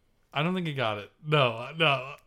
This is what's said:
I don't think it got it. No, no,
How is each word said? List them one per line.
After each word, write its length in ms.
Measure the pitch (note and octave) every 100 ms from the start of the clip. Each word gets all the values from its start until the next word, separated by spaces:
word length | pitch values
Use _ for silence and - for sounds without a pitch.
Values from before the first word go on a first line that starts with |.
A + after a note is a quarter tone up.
| _ _ _
I 100 | -
don't 100 | E3 F#3
think 120 | E3
it 60 |
got 240 | C#3 A#2 G#2
it. 140 | G2 _ D3+
No, 440 | D3+ B2+ A2+ B2+ D#3
no, 360 | D#3+ C3+ C3 C#3+